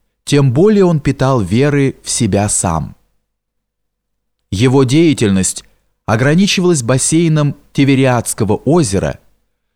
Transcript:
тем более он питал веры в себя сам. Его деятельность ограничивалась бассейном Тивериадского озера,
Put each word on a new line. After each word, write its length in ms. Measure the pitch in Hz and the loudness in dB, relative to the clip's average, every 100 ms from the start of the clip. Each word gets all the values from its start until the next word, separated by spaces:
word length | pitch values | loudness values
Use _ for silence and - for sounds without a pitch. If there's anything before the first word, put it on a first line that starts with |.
| _ _ | _ _
тем 300 | - 143 139 | -2 0 2
более 320 | 120 208 202 180 | 2 2 4 2
он 160 | 156 | 0
питал 380 | 143 135 135 131 | -2 -2 0 0
веры 560 | 87 113 143 143 139 - | 0 0 0 0 -2 -4
в 80 | - | -8
себя 400 | - 110 98 104 | -4 -2 0 -2
сам. 460 | - 92 82 69 - _ _ _ _ _ _ _ _ _ _ _ _ _ _ - | -2 -4 -4 -6 -14 _ _ _ _ _ _ _ _ _ _ _ _ _ _ -8
Его 340 | 95 131 135 127 | -2 2 2 2
деятельность 800 | 147 170 123 107 95 92 - - _ _ _ - | 2 2 2 0 0 -2 -6 -16 _ _ _ -4
ограничивалась 760 | 113 135 170 196 - 175 156 | -2 0 2 0 0 0 0
бассейном 760 | 117 131 - 160 170 156 143 - _ | -2 -2 0 0 0 0 -2 -4 _
Тивериадского 800 | - 139 131 131 120 - - 104 | 0 2 2 2 0 -4 -4 -2
озера, 640 | 101 131 175 117 95 78 - _ _ _ _ _ | -2 0 0 0 -2 -4 -8 _ _ _ _ _